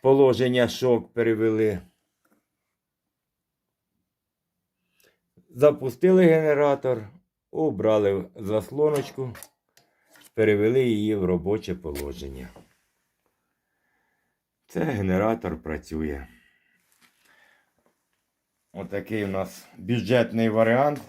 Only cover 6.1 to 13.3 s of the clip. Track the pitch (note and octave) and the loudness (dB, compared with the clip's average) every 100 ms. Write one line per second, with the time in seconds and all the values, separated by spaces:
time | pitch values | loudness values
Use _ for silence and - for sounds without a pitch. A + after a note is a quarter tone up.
6.1 | F#3 F3 D#3+ D#3 C#3+ D3 C#3 C3 A#2+ G#2+ | 6 6 4 2 2 2 0 -2 -4 -6
7.1 | - _ _ _ - D#3 G2+ G#2+ G#2+ G2+ | -20 _ _ _ -4 -4 0 2 2 2
8.1 | G2 F#2 - G2 G#2+ F#2+ C3+ D3+ D3 C3+ | -2 -6 -12 -4 -4 -4 -2 0 0 -6
9.1 | - C3 G#2+ - _ _ _ _ _ _ | -10 -12 -12 -20 _ _ _ _ _ _
10.1 | _ - - G#2+ G2+ G#2+ B2+ B2+ G#2+ G#2+ | _ -14 0 2 4 4 2 2 0 0
11.1 | G#2+ F2+ F2+ E2+ G#2+ G#2 F2+ D#2+ C#2+ C#2+ | 0 0 0 -2 -4 -4 -10 -10 -10 -10
12.1 | C#2 C#2 C2 B1 - _ _ _ _ _ | -12 -14 -14 -18 -20 _ _ _ _ _
13.1 | _ _ | _ _